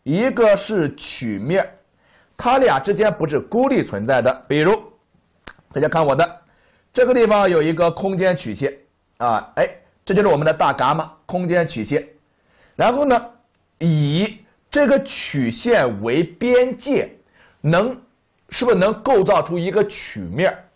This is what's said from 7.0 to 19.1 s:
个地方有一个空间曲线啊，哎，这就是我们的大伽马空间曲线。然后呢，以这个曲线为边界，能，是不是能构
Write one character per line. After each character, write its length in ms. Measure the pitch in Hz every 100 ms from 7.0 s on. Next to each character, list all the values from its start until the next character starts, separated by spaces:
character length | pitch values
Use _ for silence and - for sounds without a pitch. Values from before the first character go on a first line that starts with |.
个 80 | 247
地 140 | 247 220
方 220 | 208 190
有 140 | 170
一 100 | 156
个 180 | 165 170
空 260 | 165 196 190
间 200 | 185 175
曲 180 | 117
线 180 | 101 139 - _ _ _ _
啊， 340 | 120 107 - -
哎， 120 | 127 - _ _
这 100 | -
就 80 | 196
是 60 | 208
我 80 | 147
们 100 | 156
的 80 |
大 180 | 151 160
伽 220 | 135 131
马 180 | 160 156 -
空 240 | - 180 180
间 180 | 175 165
曲 160 | 117
线。 240 | 107 147 - _ _ _ _ _ _ -
然 180 | 190
后 100 | 254
呢， 260 | 285 240 - - _ _ _ _
以 600 | 165 156 143 156 214 - _ _ _
这 160 | 285 285
个 160 | 269
曲 480 | 277 - - 143 127
线 500 | 117 233 220 131 101
为 200 | 110 139
边 540 | 165 - 240 247 254 -
界， 320 | 285 233 - - _ _ _ _
能， 400 | 147 170 233 254 _ _ _ _ _
是 140 | -
不 60 | 247
是 60 | 196
能 180 | 190 220
构 220 | -